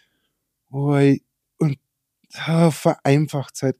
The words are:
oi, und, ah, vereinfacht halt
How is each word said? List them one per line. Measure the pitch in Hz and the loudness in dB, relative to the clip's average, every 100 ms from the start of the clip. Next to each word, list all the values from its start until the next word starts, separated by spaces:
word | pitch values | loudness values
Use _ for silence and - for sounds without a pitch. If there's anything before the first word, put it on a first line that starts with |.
| _ _ _ _ _ _ _ | _ _ _ _ _ _ _
oi, | 139 143 143 139 135 _ _ _ - | -6 0 2 4 2 _ _ _ -4
und, | 156 139 _ _ _ _ _ | -4 -4 _ _ _ _ _
ah, | - - 165 170 | -14 -4 0 0
vereinfacht | 139 170 - - 143 151 143 - - | 0 -2 -2 0 0 0 -6 -10 -6
halt | 135 | -6